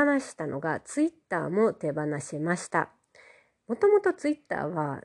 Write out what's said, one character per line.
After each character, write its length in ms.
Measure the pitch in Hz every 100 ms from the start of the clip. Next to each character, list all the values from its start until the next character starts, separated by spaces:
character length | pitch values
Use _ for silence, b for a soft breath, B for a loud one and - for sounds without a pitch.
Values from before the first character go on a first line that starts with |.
| 285 277
し 160 | 269 -
た 120 | 151
の 120 | 139
が、 200 | 160 147
Twitter 680 | - - 320 - - 175 147
も 240 | 190 220
手 180 | 196 160
放 140 | 147 151 147
し 180 | - 147
ま 160 | 160 175
し 140 | -
た。 200 | 170 - _ _ b b b b b -
も 80 | 233
と 120 | 403
も 120 | 415
と 140 | 392
Twitter 540 | 359 285 302 - 147 143
は、 360 | 170 147 135